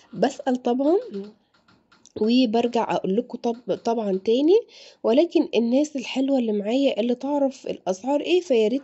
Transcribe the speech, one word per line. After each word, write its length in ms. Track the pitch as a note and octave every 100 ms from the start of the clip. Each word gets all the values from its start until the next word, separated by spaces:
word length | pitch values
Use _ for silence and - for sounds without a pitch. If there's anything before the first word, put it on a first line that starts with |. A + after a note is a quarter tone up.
| _
بسأل 480 | - A#3+ - - B3+
طبعا 340 | A#3+ B3 C#4 F#4+ B4 G3+ G3+ - _ _ _ _ _ _ _ -
وبرجع 760 | G#3+ B3 B3+ A#3 A#3+ A#3+ -
اقول 220 | F3 - G3
لكم 220 | B3 -
طب-، 360 | A#3+ A#3 -
طبعا 440 | E3 A#3 A#3 G#3 F#3+
تاني. 360 | G#3 A#3+ D4+ G#4+ A#4+ - - _
ولكن 460 | G#3+ B3 E4+ E4 C4
الناس 420 | - A#3 B3+ D4 C4+
الحلوة 420 | G3+ B3+ C4+ C4+
اللي 140 | A3+
معايا 480 | G#3 G3+ C4 C4+ -
اللي 140 | A#3+
تعرف 520 | B3 C4+ D4 C4+ C4+ -
الاسعار 540 | - - F#3+ B3+ C#4+
ايه، 200 | D4+ F4+
فيا 280 | F4 A#3 G#3+
ريت 140 | C4